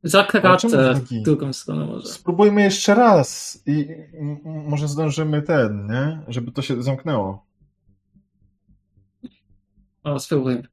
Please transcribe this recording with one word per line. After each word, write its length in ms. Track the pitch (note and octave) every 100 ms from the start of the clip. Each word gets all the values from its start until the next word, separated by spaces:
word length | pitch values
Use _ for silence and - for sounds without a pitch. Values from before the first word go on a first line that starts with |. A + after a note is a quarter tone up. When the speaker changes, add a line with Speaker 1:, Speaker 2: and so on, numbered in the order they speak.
Speaker 1:
Za 240 | E3+ F#3+ G3
Speaker 2:
Ale 300 | G#3+ F#3 F3+
czemu 160 | A#3
Speaker 1:
kratę, 200 | C#3+ C3
Speaker 2:
w 60 | C3+
nogi? 200 | B2 A#2
Speaker 1:
w 40 |
drugą 300 | A2 D3 C#3
stronę 320 | B2+ - - D3+
może. 220 | - -
Speaker 2:
Spróbujmy 540 | - - E3+ G#3 G3+
jeszcze 340 | G3 G3 - G3+
raz 640 | A#3+ F#3 B2+ - - - -
i, 60 |
i 200 | D3+ D3 D#3+ D#3 D#3
m-, 200 | D3 D3 D#3+
m-, 180 | D#3+ C#3+
może 200 | D3 D3+
zdążymy 540 | C#3+ D#3 C#3+ D#3 D3+
ten, 460 | D3 D#3 A2+ G#2 G2+
nie? 340 | A#2+ D3 D#3+ D3+
Żeby 240 | A#2+ A#2+
to 100 | C#3+
się 220 | C3 B2
zamknęło. 600 | B2 C3+ E3 B2 F#2+ G2+ _ _ _ _ _ _ _ _ _ _ _ _ _ _ _ _ _ _ B3+ _ _ _ _ _ _ _
Speaker 1:
O, 160 | D3+ C#3
spróbujmy. 440 | - D3+ C3 B2 -